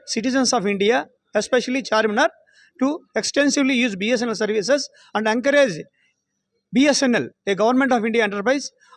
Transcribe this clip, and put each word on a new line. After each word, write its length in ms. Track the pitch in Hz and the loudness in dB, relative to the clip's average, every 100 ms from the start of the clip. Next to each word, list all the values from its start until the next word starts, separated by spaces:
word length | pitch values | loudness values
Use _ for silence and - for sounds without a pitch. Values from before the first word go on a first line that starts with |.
| - | -8
citizens 380 | 226 240 262 247 240 | -4 -2 0 0 0
of 100 | 196 | -2
India, 240 | 202 202 262 - _ _ 208 | 0 0 0 -2 _ _ -4
especially 420 | - 254 247 262 - | 0 -2 0 -6 0
Charminar, 360 | 220 214 214 320 _ _ _ _ - | 0 0 0 0 _ _ _ _ -4
to 80 | 269 311 _ 226 | -2 -2 _ -6
extensively 560 | - 285 285 294 262 247 | -2 0 2 2 0 0
use 100 | 247 190 | 0 -2
B 60 | 214 240 | -2 -2
S 60 | 240 | -2
N 60 | |
L 40 | 214 | -4
services 400 | 208 214 185 285 - _ - 208 | -2 -2 0 -2 -2 _ -8 -4
and 120 | 214 | -2
encourage 420 | 240 269 285 262 156 - _ _ _ _ _ _ _ - | 0 2 2 2 0 -12 _ _ _ _ _ _ _ -2
B 140 | 247 285 262 | 2 4 4
S 60 | 262 | 2
N 40 | 208 | 0
L, 60 | 117 _ 196 | -2 _ -4
a 20 | 190 | 0
Government 320 | 220 254 269 247 | 2 2 2 2
of 100 | 226 | 0
India 140 | 226 208 | 0 0
enterprise 380 | 202 208 285 - _ _ | -2 -2 -2 -4 _ _